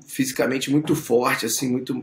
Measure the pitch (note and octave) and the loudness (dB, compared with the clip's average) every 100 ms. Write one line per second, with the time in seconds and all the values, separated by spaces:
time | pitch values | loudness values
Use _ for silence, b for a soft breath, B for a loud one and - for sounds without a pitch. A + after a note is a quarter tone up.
0 | - - C3 - B2 C3 C3+ D3 D3+ D#3 | 0 -4 -2 0 0 0 2 0 2 -2
1 | - A#2+ C3 C3+ A2+ - C3 B2 B2+ B2+ | 2 2 2 0 -2 -2 0 -2 -2 -6